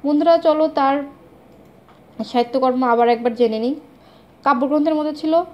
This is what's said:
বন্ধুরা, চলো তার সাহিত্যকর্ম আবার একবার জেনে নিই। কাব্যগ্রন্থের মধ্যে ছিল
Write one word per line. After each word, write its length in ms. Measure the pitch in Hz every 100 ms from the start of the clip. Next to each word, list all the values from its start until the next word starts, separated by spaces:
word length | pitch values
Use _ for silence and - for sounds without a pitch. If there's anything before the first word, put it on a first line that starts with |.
| 277
বন্ধুরা, 320 | 294 311 339
চলো 300 | 330 302 311
তার 360 | 311 269 277 285 - - - - - - - _ - _ - 220
সাহিত্যকর্ম 580 | 247 240 269 254 254
আবার 260 | 254 233 240
একবার 260 | 233 240 226
জেনে 240 | 233 220
নিই। 160 | 240 302 - - - - _ _
কাব্যগ্রন্থের 520 | 277 269 277 302 302 311
মধ্যে 200 | 302 302
ছিল 280 | 311 330 349